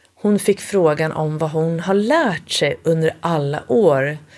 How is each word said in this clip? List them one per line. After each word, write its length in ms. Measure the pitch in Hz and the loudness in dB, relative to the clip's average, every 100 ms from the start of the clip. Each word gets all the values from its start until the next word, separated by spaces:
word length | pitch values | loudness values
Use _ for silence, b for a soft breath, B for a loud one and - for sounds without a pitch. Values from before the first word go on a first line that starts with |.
| B | B
hon 260 | _ 208 202 | _ 0 2
fick 200 | 202 202 | 2 -2
frågan 520 | - 196 160 151 160 | -2 2 2 2 -2
om 260 | - 156 156 | -2 -4 -2
vad 140 | 156 | -4
hon 280 | 160 165 165 | -2 -2 -2
har 140 | 175 | 0
lärt 560 | 196 214 320 262 165 - | 0 2 0 0 -4 -6
sig 280 | - 147 - | -2 -2 -2
under 320 | 165 160 160 - | 0 0 0 -2
alla 440 | 170 160 143 147 - | -4 -2 -2 -4 0
år 500 | 240 180 135 143 151 B | 2 4 2 0 -6 B